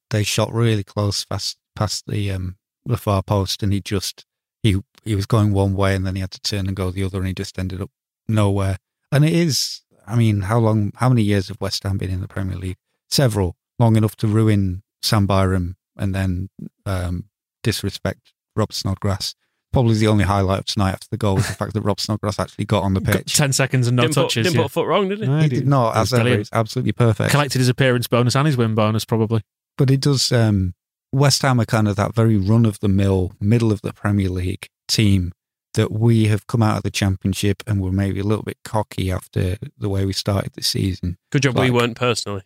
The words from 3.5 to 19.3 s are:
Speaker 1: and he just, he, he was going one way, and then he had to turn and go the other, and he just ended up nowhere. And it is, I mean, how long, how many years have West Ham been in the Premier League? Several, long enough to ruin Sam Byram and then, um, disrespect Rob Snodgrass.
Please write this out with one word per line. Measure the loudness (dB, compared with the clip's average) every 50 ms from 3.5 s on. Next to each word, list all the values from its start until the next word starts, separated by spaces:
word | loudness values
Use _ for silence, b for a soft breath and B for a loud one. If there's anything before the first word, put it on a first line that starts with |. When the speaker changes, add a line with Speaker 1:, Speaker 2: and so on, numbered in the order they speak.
| -4 -4 -2
Speaker 1:
and | -2 -2
he | -2
just, | -4 -4 -4 -4 -4 -6 -10 -14 _ _ _ _ _ _ _ _ 0
he, | 0 0 0 -4 -8 _ _ _
he | -4 -4
was | -4 -2
going | 0 2 2 2 2
one | 2 2 0 0 0
way, | 0 0 0 0
and | 0 -2
then | -4 -4
he | -4
had | -6 -8
to | -10 -10
turn | -8 -6 -4 -4 -4
and | -4 -4
go | -4 -4 -4
the | -4 -4 -4
other, | -4 -4
and | -4 -4
he | -4 -4
just | -6 -8 -8 -8 -8
ended | -6 -6 -6 -8
up | -10 -12 _ _ _ _ _ _ _
nowhere. | 0 2 2 4 4 2 2 0 -2 -2 -4 -8 _ _ _ _ _
And | 2 2 4
it | 4 4
is, | 2 2 2 0 -2 -4 -6 -8 -14 -18 _ _ _ _
I | -2 0
mean, | 2 2 4 2 0
how | 0 0 0 2
long, | 2 4 2 2 0 -2 -2
how | -2 0
many | 2 2 4
years | 2 2 2 0 0
have | -4 -8 -8
West | -6 -6 -6 -6 -4
Ham | -4 -4
been | -2 -4 -4
in | -4 -6
the | -6
Premier | -8 -8 -6 -6 -6 -6
League? | -6 -8 -10 -10 -12 _ _ _ _ _ _
Several, | 0 2 2 2 2 2 0 0 -2 -8 _ _ _ 0
long | 2 4 4
enough | 4 2 2 0
to | -2 -2
ruin | 0 2 4 4 4 4 4 2 0 -2 -6 -10 _ _ _
Sam | -4 0 2 2 2
Byram | 2 2 2 2 2 0 0 -2 -4 -8 -12 _ _ _
and | -6 -6 -4 -2
then, | -2 -2 -2 -2 -4 -6 -10 -12 -16 -18 -18 -18 _ _
um, | -6 -4 -4 -4 -4 -6 -6 -8 -12 _ _ _ _ _ _ -4
disrespect | -2 -2 -2 -4 -6 -8 -4 -6 -6 -6 -6 _ _ _ _ _ _ _
Rob | -4 -4 -2 -4
Snodgrass. | -6 -4 -4 -4 -2 -2 -4 -4 -4 -6 -10